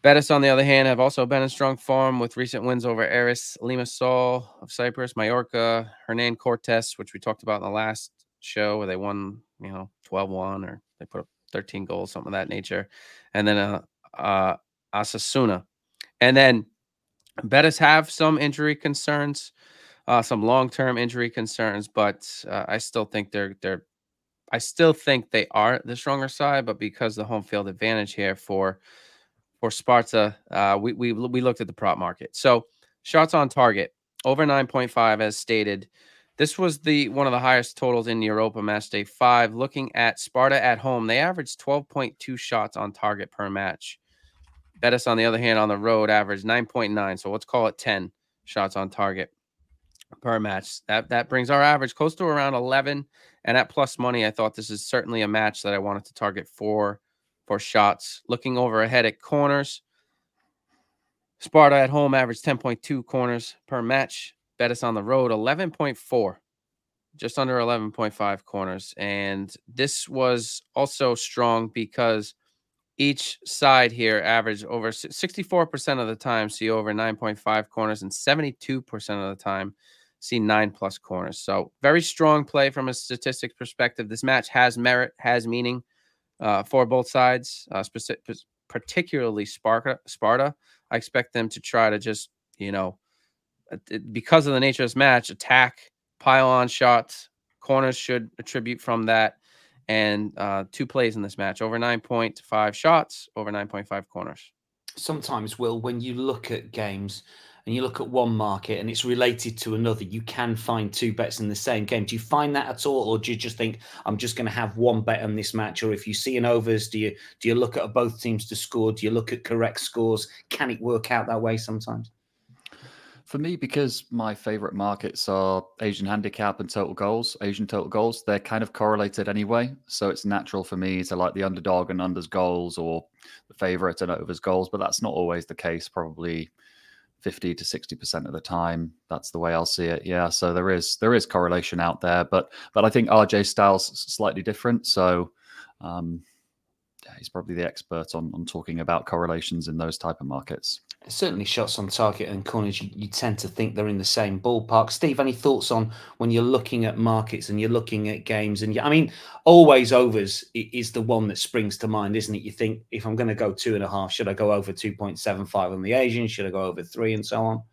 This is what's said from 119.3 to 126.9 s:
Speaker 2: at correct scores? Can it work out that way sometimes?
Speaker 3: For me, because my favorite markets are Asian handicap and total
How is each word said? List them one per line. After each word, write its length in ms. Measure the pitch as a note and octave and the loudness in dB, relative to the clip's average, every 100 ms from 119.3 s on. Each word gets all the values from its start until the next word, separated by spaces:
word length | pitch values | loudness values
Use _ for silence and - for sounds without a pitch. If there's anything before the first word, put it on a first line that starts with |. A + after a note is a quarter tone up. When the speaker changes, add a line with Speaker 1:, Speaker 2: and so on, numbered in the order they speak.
Speaker 2:
at 140 | A#2+ - | -8 -4
correct 340 | A#2 A2+ - | -2 -2 -2
scores? 480 | - A#2 A2+ A2 - - _ | -8 -2 0 0 -4 -16 _
Can 220 | - C3+ | -4 -4
it 100 | A2+ | -4
work 280 | A#2+ A#2 A#2 | -2 -2 0
out 180 | B2 A2+ | -2 0
that 140 | A2+ | -2
way 140 | A2+ A2+ | -2 -2
sometimes? 540 | A2+ A2 A2+ A#2 A2+ _ _ _ _ _ - - - - - - | -4 -8 -8 -10 -12 _ _ _ _ _ -20 -20 -20 -20 -20 -20
Speaker 3:
For 140 | _ C#3+ | _ -6
me, 180 | D#3+ F3 | -4 -4
because 480 | C3+ D3 C3+ - - | -4 0 0 -4 -6
my 240 | A#2 A2 G#2 | -4 -4 -6
favorite 380 | - G#2+ G2+ | -6 -4 -4
markets 560 | G2 G2+ G2+ - - - | -2 -2 -2 -6 -6 -2
are 360 | F#2+ F#2+ F#2+ - - | 0 2 0 -4 -6
Asian 240 | G#2+ G2 G2 | -4 -2 -2
handicap 540 | G#2+ G2+ - G#2 - | -2 -4 -2 -4 -2
and 100 | F#2 | -6
total 240 | G#2+ F#2+ | -4 -6